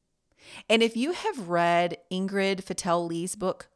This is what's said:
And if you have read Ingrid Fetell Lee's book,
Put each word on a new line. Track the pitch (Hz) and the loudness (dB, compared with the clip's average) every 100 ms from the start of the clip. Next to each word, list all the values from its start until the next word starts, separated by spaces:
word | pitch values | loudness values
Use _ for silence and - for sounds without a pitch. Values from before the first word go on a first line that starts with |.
| _ _ _ _ - - - | _ _ _ _ -20 -10 2
And | 226 | 4
if | 226 226 | 4 0
you | 269 | -4
have | 349 427 320 175 | -2 -4 -6 -2
read | 175 170 170 175 - - | 2 4 4 2 -2 -6
Ingrid | 185 190 196 196 190 | -4 -2 0 0 0
Fetell | - 180 196 170 170 | -4 -6 0 0 0
Lee's | 165 180 208 | -4 -6 -4
book, | 185 - - | -4 -4 -8